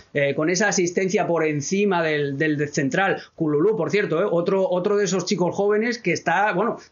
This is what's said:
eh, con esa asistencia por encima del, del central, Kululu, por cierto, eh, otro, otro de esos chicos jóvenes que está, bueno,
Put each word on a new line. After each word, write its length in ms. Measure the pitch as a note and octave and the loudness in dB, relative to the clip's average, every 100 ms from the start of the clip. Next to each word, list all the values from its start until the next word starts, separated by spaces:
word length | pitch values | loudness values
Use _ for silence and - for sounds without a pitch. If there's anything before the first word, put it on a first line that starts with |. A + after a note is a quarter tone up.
| - | -6
eh, 200 | D3 C#3 C#3 | -2 0 0
con 140 | D#3 | 0
esa 180 | F3+ G#3 | 2 0
asistencia 600 | F#3+ F3 F3 F#3+ G3+ E3+ | 2 0 0 0 0 0
por 180 | E3+ D#3 | 0 0
encima 560 | D3+ C#3 G3 G#3 F3 | -2 -2 0 2 2
del, 360 | D#3+ D3+ C#3+ C#3 | 0 0 -2 -2
del 300 | D#3 D3 D3 | -2 0 -2
central, 520 | - C3+ E3 G3 D3 - - | -2 -2 0 0 -2 -6 -6
Kululu, 420 | D#3+ D3 F#3 F#3+ | -2 2 2 2
por 140 | D3+ | 0
cierto, 300 | G3 F#3+ D#3+ | 0 0 0
eh, 60 | F3+ | 0
otro, 380 | E3+ F3 F#3+ F#3 | 0 0 0 0
otro 300 | F3+ F3+ G3+ | 0 0 0
de 80 | G3 | 0
esos 200 | F#3 - | -2 -2
chicos 300 | F#3 F3 - | 0 0 0
jóvenes 440 | G3+ G#3 A#3 A#3 | 0 2 0 -2
que 120 | F3+ | -2
está, 380 | D#3+ - E3+ G#3+ | -2 0 2 2
bueno, 240 | F3+ A3+ - - | 2 -2 -4 -6